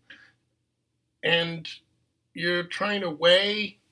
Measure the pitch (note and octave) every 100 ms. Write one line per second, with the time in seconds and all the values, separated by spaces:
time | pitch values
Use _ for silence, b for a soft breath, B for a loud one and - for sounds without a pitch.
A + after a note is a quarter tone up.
0 | _ B B B _ _ _ _ _ _
1 | _ _ - E3+ E3 E3 D#3+ - _ _
2 | _ _ _ - E3+ F3 F3 - G3+ G3+
3 | F3+ D3+ E3+ F3+ G3+ G#3+ G3+ - _